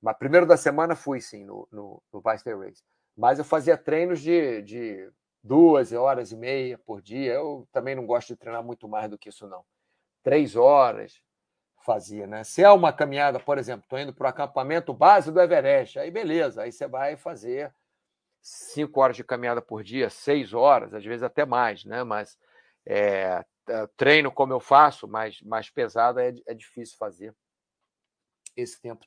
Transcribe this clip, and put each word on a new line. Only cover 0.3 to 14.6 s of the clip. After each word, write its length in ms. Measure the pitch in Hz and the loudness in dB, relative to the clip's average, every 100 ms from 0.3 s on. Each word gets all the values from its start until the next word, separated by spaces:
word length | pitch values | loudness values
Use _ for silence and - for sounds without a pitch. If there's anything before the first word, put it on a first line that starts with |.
| 165 170 | 4 6
da 120 | 170 | 6
semana 380 | 156 143 165 165 | 4 -2 -2 -4
fui, 260 | - 135 | -6 -10
sim, 240 | - 107 98 | -10 -20 -18
no, 220 | 101 - | -20 -18
no, 320 | 107 101 - _ | -20 -20 -20 _
no 100 | 104 | -8
Buster 360 | 95 110 - 104 | -4 -4 -6 -12
Race. 240 | 95 101 _ _ _ - | -14 _ _ _ _ -2
Mas 240 | 117 139 | 0 0
eu 60 | 151 | 0
fazia 320 | 160 143 160 | -2 2 0
treinos 440 | - 151 180 170 | 2 -2 -2 -4
de, 400 | 147 170 147 113 | 0 0 0 -6
de 500 | 104 110 117 98 95 _ _ _ | -10 -12 -12 -12 -18 _ _ _
duas 480 | 104 135 170 147 120 | -2 6 6 6 2
horas 400 | 117 156 127 117 | 0 0 0 -4
e 40 | 113 | -12
meia 420 | 120 135 127 120 | -6 -6 -6 -10
por 240 | _ 104 | _ -18
dia. 320 | 98 117 135 | -14 -8 -4
Eu 340 | 127 151 147 120 | -4 -6 -12 -8
também 240 | 135 127 135 | -8 -6 -10
não 100 | 117 | -4
gosto 240 | 120 - | -4 -4
de 60 | 117 | -18
treinar 280 | 113 117 | -12 -12
muito 240 | 120 120 113 | -12 -16 -10
mais 220 | 107 107 | -10 -10
do 80 | 104 | -14
que 120 | 107 | -20
isso, 180 | 104 101 | -20 -20
não. 160 | 92 _ _ _ _ _ _ | -20 _ _ _ _ _ _
Três 320 | - 143 139 104 | 0 0 0 6
horas 680 | 127 143 127 107 107 _ _ _ _ _ _ _ - | 6 8 4 0 -12 _ _ _ _ _ _ _ -4
fazia, 400 | 110 92 104 98 | -4 -4 -14 -12
né? 180 | 107 | -14
Se 200 | 110 - | -12 4
é 60 | 196 | 8
uma 220 | 202 170 | 8 6
caminhada, 460 | - 147 139 143 127 | 0 -4 0 -2 -2
por 180 | - 139 | -4 -4
exemplo, 280 | 117 117 _ | -4 -12 _
tô 80 | 131 | -10
indo 160 | 143 | -10
pro 140 | 131 131 | -4 -4
acampamento 680 | 127 143 - | -4 -6 -6